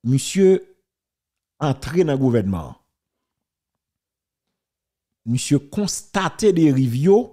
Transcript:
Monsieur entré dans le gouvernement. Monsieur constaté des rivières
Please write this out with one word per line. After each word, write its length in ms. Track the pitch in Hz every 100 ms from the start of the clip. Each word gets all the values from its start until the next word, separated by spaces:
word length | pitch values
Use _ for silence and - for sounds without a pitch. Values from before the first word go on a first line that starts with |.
Monsieur 720 | 117 135 - 190 190 190 - _ _ _ _ _ _ _ _ _
entré 440 | 147 131 - 165
dans 100 | 165
le 40 | 135
gouvernement. 580 | 131 117 98 92 71 - _ _ _ _ _ _ _ _ _ _ _ _ _ _ _ _ _ _ _ _ _ _ _ _ 113
Monsieur 340 | 123 - 143
constaté 920 | - - 196 - - 196 185 - 214
des 200 | 175 156
rivières 580 | 131 127 120 165 202 247